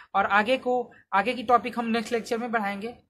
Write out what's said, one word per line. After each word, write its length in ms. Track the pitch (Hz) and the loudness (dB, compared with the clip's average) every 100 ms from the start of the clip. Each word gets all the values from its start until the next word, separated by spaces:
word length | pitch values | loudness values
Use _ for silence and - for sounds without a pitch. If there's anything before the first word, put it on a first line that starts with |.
| - 196 | -4 0
और 100 | 196 | 2
आगे 320 | 202 208 262 | 2 4 0
को, 340 | 254 247 240 - _ | 0 -2 -2 -12 _
आगे 200 | 190 202 | 0 0
की 100 | 247 | -2
topic 360 | 247 240 247 233 | 2 2 2 -4
हम 60 | 233 | -2
नेक्स्ट 260 | 226 220 | -2 -2
lecture 240 | 233 220 233 | -4 -4 -4
में 140 | 220 | -2
बढ़ाएंगे। 460 | 226 202 202 220 - _ | -2 -2 -6 -10 -14 _